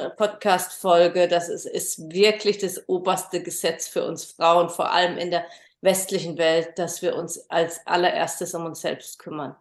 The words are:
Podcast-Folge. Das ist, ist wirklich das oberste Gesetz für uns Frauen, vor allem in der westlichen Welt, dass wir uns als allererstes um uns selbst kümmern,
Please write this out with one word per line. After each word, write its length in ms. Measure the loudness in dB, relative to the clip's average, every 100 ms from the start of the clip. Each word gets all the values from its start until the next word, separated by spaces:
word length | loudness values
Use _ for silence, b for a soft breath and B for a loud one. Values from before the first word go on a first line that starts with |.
| -4 0
Podcast-Folge. 1120 | -2 0 2 2 0 -2 4 6 6 4 2
Das 200 | 2 -2
ist, 180 | -8 -6
ist 460 | -6 -6 -8 -4
wirklich 460 | 4 4 4 0 0
das 300 | -2 -6 -4
oberste 540 | -2 0 -2 -2 -6
Gesetz 460 | -6 -4 -2 -2 -6
für 160 | -4 -4
uns 180 | -6
Frauen, 440 | -10 0 4 6 4
vor 240 | 0 0
allem 260 | 2 2 0
in 120 | -2
der 140 | -4 -4 B B B
westlichen 580 | 2 2 0 -4 -4 0
Welt, 400 | 2 2 0 -4
dass 240 | -6 -4
wir 120 | -4 -4
uns 340 | -6 -10 -4
als 340 | -2 -2 -4 -2
allererstes 680 | 2 2 0 -4 -6 -8
um 100 | -6
uns 160 | -8 -6
selbst 380 | -6 -6 -10 -18
kümmern, 380 | -12 -10 -10 -12